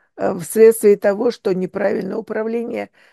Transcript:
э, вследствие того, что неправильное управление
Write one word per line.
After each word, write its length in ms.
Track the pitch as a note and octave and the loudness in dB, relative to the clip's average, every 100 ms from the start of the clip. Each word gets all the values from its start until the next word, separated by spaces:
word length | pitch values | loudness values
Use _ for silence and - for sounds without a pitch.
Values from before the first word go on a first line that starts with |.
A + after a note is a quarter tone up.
| _ - | _ -6
э, 200 | G2 - | -4 -4
вследствие 580 | D#3+ A3 A3 A3+ G#3 G3+ | -4 6 6 6 4 2
того, 340 | G#3 G3+ A#3+ | 2 0 -2
что 220 | - G#3 | -2 -2
неправильное 640 | F#3 F#3 F#3+ G3 A3 F#3+ G3+ | -2 -4 -4 -4 -4 -6 -8
управление 720 | G#3+ G#3+ A3 A3+ A#3 G#3+ G3+ _ _ | -8 -6 -4 -6 -6 -8 -10 _ _